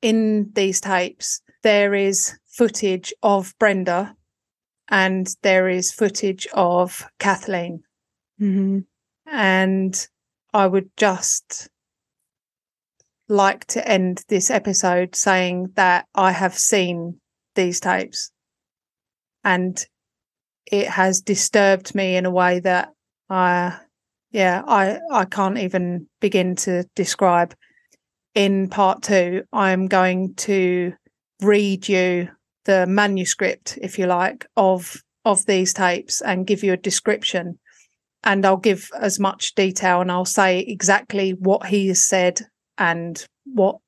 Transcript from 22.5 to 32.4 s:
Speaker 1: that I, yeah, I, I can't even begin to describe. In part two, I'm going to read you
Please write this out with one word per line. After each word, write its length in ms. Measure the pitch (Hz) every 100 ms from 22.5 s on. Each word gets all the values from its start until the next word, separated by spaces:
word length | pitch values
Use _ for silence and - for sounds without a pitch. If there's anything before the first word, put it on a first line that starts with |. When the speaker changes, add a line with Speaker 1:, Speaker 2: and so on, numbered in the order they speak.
| 180
Speaker 1:
that 300 | 180 180 - _ _ _ _
I, 480 | 190 180 175 180 180 _ _ _ _ _
yeah, 320 | 220 185 180 -
I, 320 | 208 190 214 -
I 140 | 262 190
can't 320 | 196 190 214
even 500 | 185 185 180 175 - _
begin 360 | 202 190 180 180
to 260 | - 180 180 -
describe. 600 | 185 - 185 175 170 - _ _ _ _ _ _ _ -
In 320 | 196 196 190
part 360 | 185 196 -
two, 400 | - 196 175 185 -
I'm 340 | 240 196 185 190
going 460 | 190 185 185 190 -
to 580 | - 196 185 180 175 175 _ _ _ _
read 460 | 202 208 202 190 190
you 420 | 190 185 175 175 _